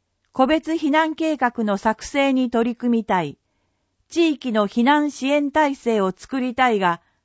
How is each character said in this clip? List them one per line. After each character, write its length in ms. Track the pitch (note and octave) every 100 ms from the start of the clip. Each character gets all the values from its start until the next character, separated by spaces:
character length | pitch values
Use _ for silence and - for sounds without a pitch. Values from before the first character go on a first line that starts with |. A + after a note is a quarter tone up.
| _ _ _
個 120 | - C4+
別 280 | D#4+ D#4
避 180 | E4 D4
難 240 | D#4 D#4+ D#4
計 200 | D#4+ C#4+
画 280 | A#3+ A#3
の 140 | G#3+ G3
作 280 | A3+ A3 -
成 260 | C#4+ C#4
に 200 | C4 B3
取 180 | A#3 A#3+
り 60 | A#3
組 240 | B3 A#3
み 40 |
た 200 | G#3 F#3
い。 160 | D3 - _ _ _ _ _ _ _
地 260 | D#4+ E4
域 180 | C4+ B3+
の 160 | G#3+ G3+
避 160 | A#3
難 260 | A#3+ D4+ D4
支 160 | - C4
援 260 | D4 C#4+
体 220 | D#4 C#4+
制 280 | C4+ A#3+ A3
を 120 | F#3+ -
作 240 | - C4+
り 140 | B3+
た 160 | A#3+ B3+
い 80 | G#3
が、 240 | F3+ E3+ _ _